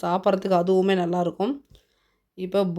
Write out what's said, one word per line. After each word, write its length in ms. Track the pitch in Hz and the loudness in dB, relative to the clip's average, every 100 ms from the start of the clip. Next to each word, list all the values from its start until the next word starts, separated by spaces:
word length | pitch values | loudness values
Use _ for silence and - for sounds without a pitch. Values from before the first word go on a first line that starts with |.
| 175 | -4
சாப்பிட்றதுக்கு 540 | 185 202 190 196 180 | 0 2 0 2 0
அதுவுமே 340 | 175 185 190 190 | 2 2 2 2
நல்லா 180 | 175 180 175 | 0 -2 -2
இருக்கும். 260 | - 214 277 - - _ _ _ _ _ - 185 | -2 -4 -4 -10 -20 _ _ _ _ _ -12 -4
இப்போ 160 | 196 190 | -2 0